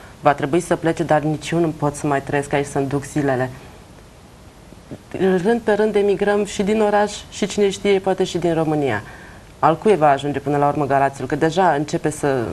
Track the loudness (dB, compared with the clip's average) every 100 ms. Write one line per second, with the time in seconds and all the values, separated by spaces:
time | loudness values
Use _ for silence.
0 | -14 -2 2 2 2 -2 0 0 0 -2
1 | 2 2 2 -4 -2 0 0 0 -4 -2
2 | -2 -2 0 -4 -2 -2 -2 -2 -2 -4
3 | -4 -2 0 0 -4 -8 -18 -20 -20 -20
4 | -20 -20 -20 -20 -20 -20 -20 -20 -18 -18
5 | -12 -2 0 2 2 0 2 2 2 2
6 | 2 2 2 0 -2 -2 0 2 2 2
7 | 0 -4 -14 -6 -4 0 0 0 0 2
8 | 2 0 -2 -2 0 0 2 0 0 -2
9 | -6 -16 -20 -20 -20 0 2 2 2 4
10 | 4 2 0 -4 -2 0 2 0 0 2
11 | 0 -2 -6 0 0 2 2 2 0 -2
12 | -4 -2 -2 0 -2